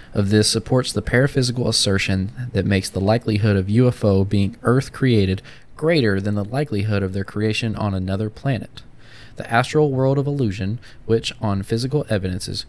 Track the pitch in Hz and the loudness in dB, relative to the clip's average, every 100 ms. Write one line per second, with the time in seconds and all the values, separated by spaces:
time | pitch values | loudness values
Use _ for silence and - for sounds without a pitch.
0 | - 110 98 107 104 113 - 127 - 107 | -8 -2 2 4 4 0 0 0 0 -4
1 | - 123 135 135 123 123 87 - 104 98 | 0 2 2 2 -2 0 -2 0 2 2
2 | - 95 95 - 123 101 98 98 - 92 | 2 0 -2 -6 -4 -2 2 2 0 0
3 | 98 117 - 104 107 98 95 110 127 120 | 2 2 2 0 2 2 2 4 4 4
4 | 107 98 98 101 98 - - 127 135 - | 2 2 2 2 0 -2 0 0 0 -2
5 | 131 113 95 95 - - - - 156 170 | 2 4 2 0 -6 -18 -18 -6 0 2
6 | 110 98 101 104 101 120 113 101 107 101 | 2 0 -2 -2 -4 -4 -2 -2 0 0
7 | 95 98 98 104 110 104 113 101 104 95 | -2 -4 -6 -2 -2 0 -2 -2 -2 -2
8 | 92 98 107 - 139 120 95 - - - | -2 -2 -4 -4 -2 -2 -4 -16 -20 -20
9 | - - - - - 117 131 151 151 131 | -20 -20 -16 -12 -2 0 2 2 2 2
10 | 131 139 139 143 113 98 95 117 - - | 2 2 0 0 0 -2 -4 -6 -10 -10
11 | - 113 - - 110 98 - 113 131 147 | 0 0 0 -4 -2 -2 -2 -2 -2 -2
12 | - 104 92 90 - 98 | -2 -2 -2 -6 -6 -8